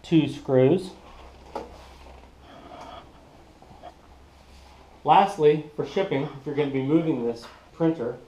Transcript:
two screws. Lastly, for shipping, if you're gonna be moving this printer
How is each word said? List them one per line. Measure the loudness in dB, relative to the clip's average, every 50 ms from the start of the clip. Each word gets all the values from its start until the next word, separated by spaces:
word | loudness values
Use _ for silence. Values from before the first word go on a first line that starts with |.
two | -4 2 2 2 2 2
screws. | -6 -10 -4 2 4 4 6 6 4 2 -2 -8 -16 -20 -20 -20 -20 -20 -20 -20 -20 -20 -20 -16 -14 -14 -14 -14 -20 -20 -20 -20 -20 -20 -20 -20 -20 -20 -20 -20 -20 -20 -20 -20 -20 -20 -20 -20 -20 -20 -20 -18 -20 -20 -20 -20 -20 -20 -20 -20 -20 -20 -20 -20 -20 -20 -20 -20 -20 -20 -20 -20 -20 _ -20 -20 -20 -20 -20 -20 -20 -20 -20 -20 -20 -20 -20 -20 -20 -20 -20 -20 -20 -8 0
Lastly, | 4 4 6 4 4 0 4 4 4 4 4 -2 -8 -8
for | -8 -8
shipping, | -4 -2 -4 -2 -2 -2 -4 -4
if | -6 -10 -12 -10
you're | -8 -4
gonna | -4 -4 -2
be | -2 -4
moving | -2 2 0 0 2 0 -4 -2 -4
this | -6 -6 -8 -14 -20 -20 -20 -20 -20 -6
printer | -2 -2 -2 0 -2 -6 -8 -8 -10 -16